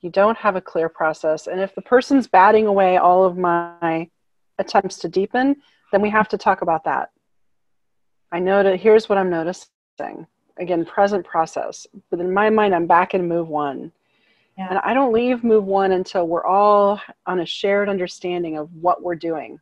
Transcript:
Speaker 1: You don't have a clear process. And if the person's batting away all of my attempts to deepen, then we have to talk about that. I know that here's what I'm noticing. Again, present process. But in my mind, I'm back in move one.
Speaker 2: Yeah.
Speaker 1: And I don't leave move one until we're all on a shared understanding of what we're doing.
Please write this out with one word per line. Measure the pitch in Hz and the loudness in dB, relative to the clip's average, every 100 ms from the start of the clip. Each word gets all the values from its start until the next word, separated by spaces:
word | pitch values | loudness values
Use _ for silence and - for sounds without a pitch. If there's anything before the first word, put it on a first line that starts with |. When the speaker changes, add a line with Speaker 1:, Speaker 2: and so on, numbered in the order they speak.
Speaker 1:
You | 175 | -4
don't | 175 202 226 | 0 0 2
have | 214 185 | -2 -4
a | |
clear | - 175 160 | -6 -4 -4
process. | - 160 156 160 156 - | -2 -4 -2 -4 -4 -4
And | 180 | -6
if | 196 | -6
the | - | -8
person's | - 247 254 277 233 | 0 0 4 0 4
batting | 185 190 220 220 | 6 6 6 4
away | 196 190 180 | 2 4 4
all | 180 180 | 4 4
of | 190 180 | 2 0
my | 180 170 170 170 170 165 165 _ _ _ _ - | -2 -2 -4 -6 -4 -4 -8 _ _ _ _ -10
attempts | 196 - 185 - | -2 -2 -2 -8
to | 175 | -4
deepen, | 185 202 247 269 285 _ _ _ | -4 -2 0 0 -2 _ _ _
then | 202 | -2
we | 208 | 0
have | 214 214 | 0 0
to | 196 | -2
talk | - 190 | -2 -2
about | 175 160 | -2 -2
that. | 165 131 - _ _ _ _ _ _ _ _ _ _ _ _ | -2 -4 -6 _ _ _ _ _ _ _ _ _ _ _ _
I | 175 | -6
know | 180 196 | 0 2
that | 196 185 | 2 2
here's | 208 220 220 | 4 4 4
what | 202 | -2
I'm | 185 | 0
noticing. | 170 165 185 - _ _ _ - - 165 _ _ - | -2 -4 -8 -16 _ _ _ -14 -12 -20 _ _ -14
Again, | 175 170 | -4 -4
present | 165 - 202 202 - | -4 0 0 0 -4
process. | 170 160 - - - - - _ | -4 -4 -6 -10 -12 -20 -20 _
But | 170 | -6
in | 180 | -2
my | 190 214 | 0 2
mind, | 214 208 | 2 2
I'm | 175 170 | 0 2
back | 170 180 | 2 2
in | 196 175 | -2 -2
move | 170 165 | -4 -4
one. | 151 147 131 151 _ _ _ _ _ _ - | -4 -4 -6 -14 _ _ _ _ _ _ -14
Speaker 2:
Yeah. | 185 | -6
Speaker 1:
And | 185 | -4
I | - | -2
don't | 240 277 | 0 0
leave | 226 247 247 | 0 0 -2
move | 233 220 | 2 2
one | 190 196 196 | 2 0 0
until | 185 185 196 170 | 0 -2 -4 -2
we're | 170 | -2
all | - 196 208 208 202 202 - - - | 0 2 4 4 2 0 -8 -14 -6
on | 180 | -4
a | 165 | -4
shared | - 202 202 202 | -4 -2 0 0
understanding | 196 180 - 180 175 170 156 | -4 -6 -8 -8 -6 -6 -8
of | 151 | -10
what | 170 175 - | -4 -2 -2
we're | 175 | -4
doing. | 165 165 160 117 - | -6 -6 -8 -10 -18